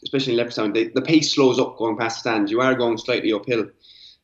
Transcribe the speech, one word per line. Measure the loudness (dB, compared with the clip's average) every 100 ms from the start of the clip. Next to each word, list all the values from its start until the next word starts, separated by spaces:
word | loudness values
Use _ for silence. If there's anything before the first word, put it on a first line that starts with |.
especially | -6 -4 0 0
in |
Leopardstown, | -2 -2 -2
they, | 0 0
the | -2
pace | 2 2 4
slows | 4 4 4
up | 0 -2
going | -4 -2
past | -4 -4
the |
stands. | -2 0 0
You | 2
are | 2
going | 2 0 -2
slightly | -2 -2 0
uphill. | -2 -2 -4 -4 -10 -20 -20 -20 -20